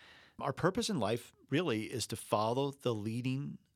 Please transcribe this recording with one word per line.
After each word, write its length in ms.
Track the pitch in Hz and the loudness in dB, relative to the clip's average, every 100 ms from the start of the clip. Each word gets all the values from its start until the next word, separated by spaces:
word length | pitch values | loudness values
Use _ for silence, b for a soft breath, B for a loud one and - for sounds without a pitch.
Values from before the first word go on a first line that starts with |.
| B B B - | B B B -6
Our 140 | 143 | -4
purpose 380 | - 170 196 226 | 2 2 2 0
in 80 | 185 | 0
life 340 | 101 117 - - - | 0 0 -4 -20 -2
really 360 | 139 175 110 107 | 0 2 0 -2
is 200 | 120 - | -4 -4
to 100 | 113 | -6
follow 560 | - 107 110 123 139 135 | 0 2 4 2 0 -2
the 100 | 127 | -2
leading 640 | 110 104 117 127 131 147 - _ | 0 -2 -2 -2 -2 -4 -10 _